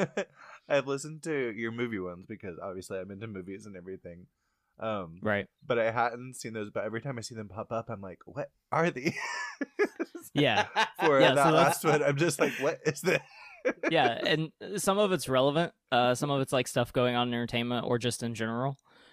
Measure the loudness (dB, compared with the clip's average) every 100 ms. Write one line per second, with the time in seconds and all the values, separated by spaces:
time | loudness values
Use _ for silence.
0 | -4 -2 -6 _ -20 -14 0 0 2 -4
1 | -6 -10 -4 -2 -2 -2 -4 -2 -2 -2
2 | -4 -8 -12 -12 -10 -8 -8 -8 -8 -8
3 | -8 -10 -10 -10 -10 -10 -12 -16 -12 -12
4 | -12 -18 -20 _ _ _ _ -10 -6 -4
5 | -6 -6 -2 -2 -4 _ -2 0 2 2
6 | 0 -2 -12 -12 -10 -8 -6 -4 -4 -4
7 | -6 -8 -10 -10 -12 -10 -6 -6 -6 -10
8 | -10 -14 -14 -10 -10 _ -4 0 0 0
9 | -4 -4 -6 -8 -8 -8 -6 0 -2 -2
10 | -8 -10 -6 2 4 4 2 0 -2 0
11 | 4 6 6 8 6 6 6 4 2 4
12 | 4 2 2 4 2 2 -2 0 -2 -2
13 | 2 0 0 -20 -20 -6 -4 -2 0 4
14 | 4 2 0 0 -2 -8 -10 -4 0 4
15 | 4 2 0 2 4 2 0 -4 0 2
16 | 4 2 0 0 0 0 0 0 0 2
17 | 2 2 0 0 -2 -2 -2 -2 0 0
18 | 0 -2 -4 -4 -4 -2 -2 -4 _ -20
19 | -20